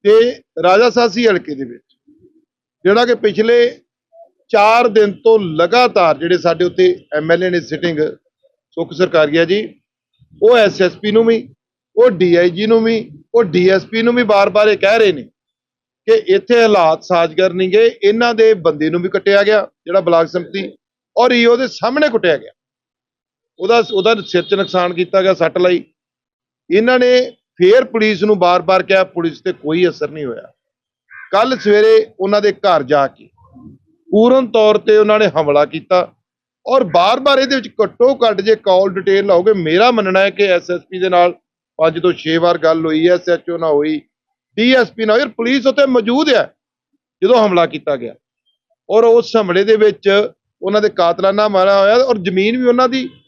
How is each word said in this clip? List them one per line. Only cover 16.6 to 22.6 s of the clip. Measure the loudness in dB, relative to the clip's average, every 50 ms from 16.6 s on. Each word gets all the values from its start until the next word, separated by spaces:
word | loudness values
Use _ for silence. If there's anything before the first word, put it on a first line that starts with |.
ਹਾਲਾਤ | 4 2 2 2 2 2 0 -2 -2
ਸਾਜ਼ਗਰ | -2 0 0 0 -2 0 -2 -2 -2
ਨਹੀਂ | 0 -2 -4 0
ਗੇ, | 2 2 2 2 0 0
ਇਹਨਾਂ | -2 0 0 0 0 -2 0
ਦੇ | 2 2 2 2
ਬੰਦੇ | 2 -2 -4 -2 -2 -4 -4
ਨੂੰ | -4 -4
ਵੀ | -6 -4
ਕੱਟਿਆ | -6 -4 0 2 2 2
ਗਿਆ | 2 2 0 -2 -2 -6 _ _ _
ਜਿਹੜਾ | -4 -4 -2
ਬਲਾਕ | 0 2 0 0 0 0
ਸੰਮਤੀ | -4 -8 -8 -8 -10 -10 -10 -10 -14 _ _ _ _ _ _ _ _
ਔਰ | 0 0 2
ਈ | 2 2 2
ਓ | 2 2
ਦੇ | 0 -2 -6
ਸਾਹਮਣੇ | -6 -6 -6 -4 -2 0 -2 0
ਕੁੱਟਿਆ | 0 -2 0 -2 -2
ਗਿਆ, | -2 -6 -16 _ _